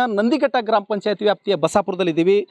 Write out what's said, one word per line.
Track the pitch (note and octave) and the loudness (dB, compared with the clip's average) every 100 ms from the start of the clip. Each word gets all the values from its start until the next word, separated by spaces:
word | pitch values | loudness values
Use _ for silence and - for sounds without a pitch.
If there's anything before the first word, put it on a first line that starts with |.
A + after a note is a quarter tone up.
| B3 | -2
ನಂದಿಘಟ್ಟ | G3 A3+ C#4+ C#4 B3+ | 0 0 0 0 -2
ಗ್ರಾಮ | G#3+ A3 | 0 0
ಪಂಚಾಯತಿ | G3 G#3 G#3+ G3 G#3 | 0 -4 -4 -2 0
ವ್ಯಾಪ್ತಿಯ | F#3+ - F3+ | -2 -2 -2
ಬಸಾಪುರದಲ್ಲಿದ್ದೀವಿ. | D#3 G#3 G3 F#3 F#3 D#3 F3 G3+ - | 0 0 0 0 0 2 2 2 0